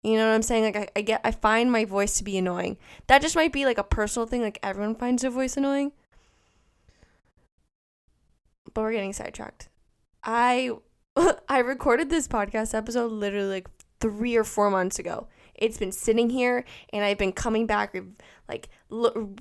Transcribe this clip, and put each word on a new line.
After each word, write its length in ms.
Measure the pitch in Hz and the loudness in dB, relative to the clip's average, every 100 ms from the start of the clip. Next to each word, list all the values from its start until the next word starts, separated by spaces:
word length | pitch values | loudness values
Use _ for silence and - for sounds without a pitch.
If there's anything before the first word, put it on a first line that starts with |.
You 120 | 214 220 | 2 4
know 120 | 220 | 4
what 60 | |
I'm 80 | 220 | 4
saying? 200 | 220 226 | 2 2
Like, 140 | 220 208 | 2 0
I, 120 | 202 | -4
I 60 | - | -4
get, 200 | 214 220 | 0 0
I 80 | - | 0
find 400 | 220 214 220 247 | 0 2 4 4
my 120 | 233 | 2
voice 320 | 214 196 202 - | 2 0 0 0
to 60 | |
be 140 | 208 190 | -2 -2
annoying. 380 | 180 180 180 202 - - - | 0 -2 -4 -6 -14 -20 4
That 120 | 269 | 4
just 140 | 302 | 6
might 180 | 330 320 | 2 2
be, 120 | 277 | 2
like, 140 | 269 233 | 0 0
a 40 | |
personal 460 | 202 - 208 - 226 | 0 0 0 -2 -4
thing. 140 | 247 | -2
Like, 180 | 226 208 | -4 -4
everyone 320 | 196 190 208 | -8 -4 -4
finds 280 | 226 247 247 | -4 0 0
their 80 | 254 | 0
voice 240 | 247 262 - | -2 -4 -2
annoying. 340 | 277 277 285 - _ _ _ _ _ _ _ _ _ _ - _ _ _ _ _ _ _ _ _ _ _ _ _ _ _ - | 0 0 -2 -6 _ _ _ _ _ _ _ _ _ _ -20 _ _ _ _ _ _ _ _ _ _ _ _ _ _ _ -10
But 100 | - | -6
we're 100 | 220 | -2
getting 200 | 226 196 | -2 -4
sidetracked. 560 | 196 - - - _ - _ _ _ _ _ | -8 -12 -12 -16 _ -20 _ _ _ _ _
I, 480 | - 226 247 247 254 226 _ _ _ | -4 0 2 2 -2 -6 _ _ _
<laughs> 380 | - 339 - - | 2 4 2 0
I 100 | 269 | 2
recorded 500 | 240 262 294 240 302 | 2 0 2 2 2
this 200 | 320 269 | -2 0
podcast 440 | 226 202 220 226 | -2 -2 -2 -2
episode 380 | 220 220 240 233 | -4 -4 -4 -4
literally, 380 | 220 202 202 196 | -4 -4 -2 -4
like, 200 | 190 185 - _ _ | -4 -8 -20 _ _
three 380 | 226 208 240 233 | -4 -2 0 2
or 80 | |
four 260 | 214 - 208 | 0 2 2
months 300 | 190 185 - | 2 0 -4
ago. 260 | 175 - - _ - - | -6 -8 -10 _ -20 -2
It's 220 | 220 220 | -2 -2
been 140 | 190 | -6
sitting 380 | 190 - 226 233 | -4 0 2 2
here, 340 | 254 247 247 262 - - | 2 0 0 -4 -18 -10
and 120 | 208 | -2
I've 140 | 202 202 | 0 0
been 140 | 190 | -2
coming 340 | 185 247 220 226 | -2 -2 0 0
back, 260 | 208 208 | 0 -2
re-, 100 | 185 185 196 - - - | -6 -14 -20 -20 -20 -12
like, 200 | - - - _ | -12 -12 -20 _
l-, 420 | 220 233 220 214 196 | 0 0 0 -8 -12